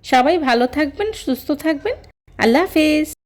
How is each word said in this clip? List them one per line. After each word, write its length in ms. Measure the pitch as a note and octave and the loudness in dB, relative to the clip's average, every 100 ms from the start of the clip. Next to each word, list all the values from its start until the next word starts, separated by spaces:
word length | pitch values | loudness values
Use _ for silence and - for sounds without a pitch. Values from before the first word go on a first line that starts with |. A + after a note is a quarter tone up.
| - | 2
সবাই 240 | B3+ B3+ F4 C4+ | 2 4 2 2
ভালো 180 | A#3+ B3+ C#4+ | 2 0 0
থাকবেন, 300 | D4 C#4+ G#4 G#4+ | -4 -4 -6 -6
সুস্থ 240 | - B3 - D4 | -6 -6 -4 -4
থাকবেন। 320 | D#4+ C#4+ G#4 C#5 - _ _ - | -2 -2 -4 -8 -12 _ _ -2
আল্লাহ 260 | A3 B3+ F#4 | 2 2 2
হাফেজ। 420 | D#4+ D4+ D4+ D4+ - | 2 2 2 -2 -8